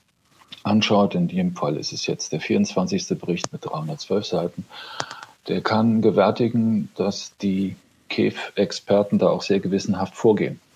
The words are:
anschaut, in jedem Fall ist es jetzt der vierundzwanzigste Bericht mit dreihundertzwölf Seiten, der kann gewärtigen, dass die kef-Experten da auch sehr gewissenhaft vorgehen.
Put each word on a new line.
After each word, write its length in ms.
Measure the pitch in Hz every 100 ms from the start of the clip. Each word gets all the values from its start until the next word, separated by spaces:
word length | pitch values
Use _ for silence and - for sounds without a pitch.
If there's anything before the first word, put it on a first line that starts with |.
| _ _ _ _ _ - -
anschaut, 480 | 107 104 104 101
in 140 | 90 85
jedem 300 | 90 90 90
Fall 180 | 73 73
ist 160 | -
es 160 | - -
jetzt 240 | - -
der 80 | -
vierundzwanzigste 800 | - 104 104 - 180 98 - 90
Bericht 340 | - - -
mit 140 | - -
dreihundertzwölf 600 | 156 156 151 - 147 -
Seiten, 380 | 170 175 - 101 - - - - - - _ -
der 100 | 92
kann 420 | - 110 113 113
gewärtigen, 840 | 110 95 98 113 117 120 113 110 73 -
dass 400 | 95 98 - -
die 400 | 101 95 95 - _ _ -
kef-Experten 1120 | - 104 - - - 98 - - 101 101 98
da 80 | 92
auch 140 | 90
sehr 180 | - 98
gewissenhaft 560 | 95 95 - 92 95 -
vorgehen. 460 | 117 101 90 - _